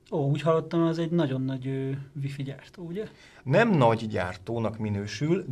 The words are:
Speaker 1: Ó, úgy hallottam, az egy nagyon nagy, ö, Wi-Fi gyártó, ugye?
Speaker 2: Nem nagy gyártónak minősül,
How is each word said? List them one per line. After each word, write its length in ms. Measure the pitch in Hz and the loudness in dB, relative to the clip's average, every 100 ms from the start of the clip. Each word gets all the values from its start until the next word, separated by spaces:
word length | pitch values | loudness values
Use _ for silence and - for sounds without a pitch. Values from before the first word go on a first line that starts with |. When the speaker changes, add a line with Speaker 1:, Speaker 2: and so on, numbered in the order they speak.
| - | -6
Speaker 1:
Ó, 180 | 180 139 | -2 0
úgy 120 | 143 | 2
hallottam, 400 | 156 165 165 170 | 2 2 2 2
az 160 | 165 160 | 2 2
egy 120 | 165 | 0
nagyon 300 | 170 143 131 | 2 2 0
nagy, 260 | 131 131 131 | -2 -4 -4
ö, 220 | 135 135 139 - 147 | -4 -4 -6 -8 -8
Wi-Fi 220 | 139 143 | -8 -6
gyártó, 400 | 139 - - - | -10 -10 -18 -14
ugye? 200 | 170 185 - - - - | -10 -8 -10 -14 -20 -10
Speaker 2:
Nem 260 | - 170 233 | 2 4 6
nagy 380 | 170 117 113 110 | 6 6 4 0
gyártónak 680 | 104 90 92 - 117 110 110 | -4 -4 -6 -6 -2 -2 -2
minősül, 680 | 107 101 101 - 147 185 151 | -2 -2 -4 -2 0 0 0